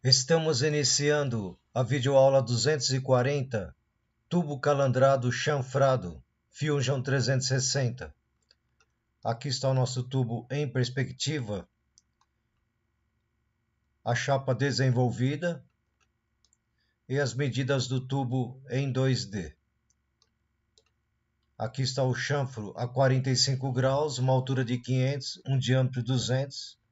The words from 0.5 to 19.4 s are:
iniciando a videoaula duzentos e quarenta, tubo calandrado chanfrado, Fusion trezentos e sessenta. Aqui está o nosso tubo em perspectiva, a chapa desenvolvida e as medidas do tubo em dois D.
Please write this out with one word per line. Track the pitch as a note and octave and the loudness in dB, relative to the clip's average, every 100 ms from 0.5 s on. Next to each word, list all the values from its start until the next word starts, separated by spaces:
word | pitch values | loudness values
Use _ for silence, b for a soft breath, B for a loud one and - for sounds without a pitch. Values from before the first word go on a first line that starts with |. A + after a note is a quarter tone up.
| C3 | 0
iniciando | D3+ D3 C#3 - D3 D3 C#3 A2+ F#2+ F2 _ | 0 0 0 2 2 2 0 -4 -6 -10 _
a | - | -4
videoaula | B2 C#3+ C3 C3+ C3+ C3+ | 0 0 4 6 8 6
duzentos | A#2 A#2+ B2 D#3 B2+ | 2 0 2 0 0
e | C3 | -2
quarenta, | C3 B2+ B2 C#3+ C3 A2 E2+ - _ _ _ _ _ | 2 2 2 -2 -2 -6 -6 -14 _ _ _ _ _
tubo | F3 D3+ C#3+ | -2 0 -2
calandrado | D3 C#3+ C#3 B2 C3+ C3+ B2 | 0 2 2 6 6 4 0
chanfrado, | A#2+ - D3 B2+ C3+ C3+ B2+ F2+ D2+ _ _ _ | -2 -2 -2 -2 2 2 2 -4 -12 _ _ _
Fusion | - D3+ C#3+ B2+ C3+ | -4 -2 0 0 -2
trezentos | B2+ C3+ A2+ C3 | 0 0 2 0
e | C3 C3 | 0 0
sessenta. | - C#3 B2 A#2+ D#2 - _ _ _ _ _ _ _ _ _ _ | 0 0 -2 -4 -12 -16 _ _ _ _ _ _ _ _ _ _
Aqui | A#2 A#2 C#3+ | -4 -4 -4
está | B2+ C3+ | -2 0
o | |
nosso | C3 B2 C3 | 0 0 -2
tubo | B2 C3+ A#2 A#2 - | -4 -2 -2 -4 -6
em | C#3 D3 | -6 -4
perspectiva, | C3 A#2+ C3+ G#2 - - D3+ G#2+ G2+ F2 _ _ _ _ _ _ _ _ _ _ _ _ _ _ _ _ _ _ _ _ _ _ _ | -2 -2 -2 -6 -4 -6 -4 -4 -8 -10 _ _ _ _ _ _ _ _ _ _ _ _ _ _ _ _ _ _ _ _ _ _ _
a | A2+ | -2
chapa | A#2+ - C#3 C3+ | -2 0 -2 0
desenvolvida | B2 C#3+ B2 C3 B2+ B2 G2 B2+ D3 F3 D#3 - _ _ _ _ _ _ _ _ _ _ _ _ _ - | 0 0 2 2 4 2 2 -2 0 -4 -6 -12 _ _ _ _ _ _ _ _ _ _ _ _ _ -4
e | C3 | -2
as | C#3 | 0
medidas | A#2+ C#3+ A#2+ C#3 C#3 B2 | -2 -2 -2 0 0 0
do | C3 | -4
tubo | - C3+ B2+ C3 B2 - - | -2 -2 -2 -2 -4 -8 -6
em | B2+ C#3 | -4 -2
dois | B2 C3 A#2+ G2 | 0 2 0 -2
D. | G2+ | -8